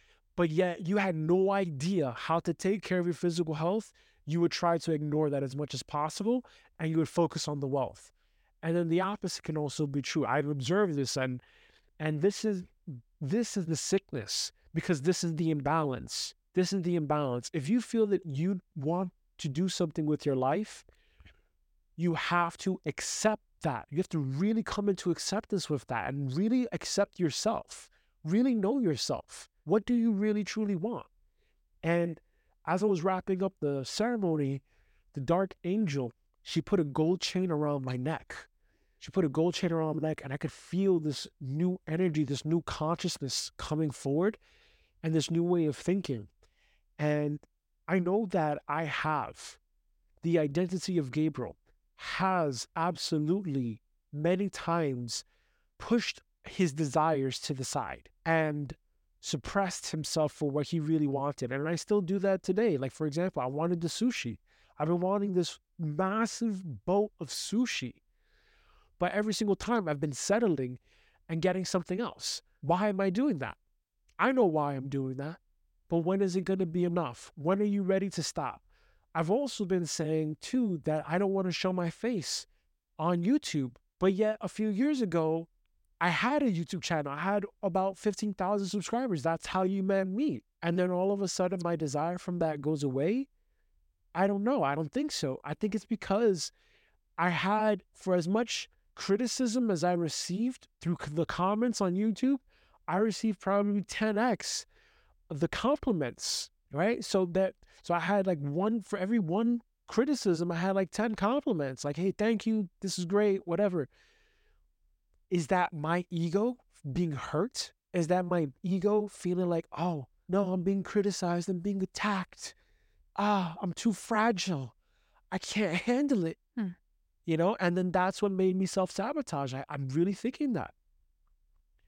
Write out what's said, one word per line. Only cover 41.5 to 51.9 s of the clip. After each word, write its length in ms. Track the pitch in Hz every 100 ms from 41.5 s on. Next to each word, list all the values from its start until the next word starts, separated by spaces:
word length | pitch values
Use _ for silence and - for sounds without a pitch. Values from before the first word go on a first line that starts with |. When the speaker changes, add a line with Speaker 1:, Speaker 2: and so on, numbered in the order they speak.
| 147 180 185 -
Speaker 1:
energy, 380 | 160 185 156
this 200 | 135 139
new 180 | 151 165
consciousness 880 | - - 156 170 175 - 135 - - -
coming 340 | - 156 156
forward, 480 | - 135 147 196 - _ _ _ _ _ _
and 120 | 160
this 160 | 160 147
new 140 | 170
way 220 | 175 175 156
of 100 | 131
thinking. 520 | - 190 175 117 98 _ _ _ _ _ _ -
And 420 | 151 147 147 147 - _ _ _ -
I 120 | 185
know 280 | 175 202 202
that 280 | 180 151 143 -
I 160 | 151
have 760 | 156 - 156 151 - - - - _ _ _ _ _ _
the 160 | 170 165
identity 600 | 151 147 180 180 - 175
of 140 | 135
Gabriel, 440 | 147 156 135 113 - _ _ _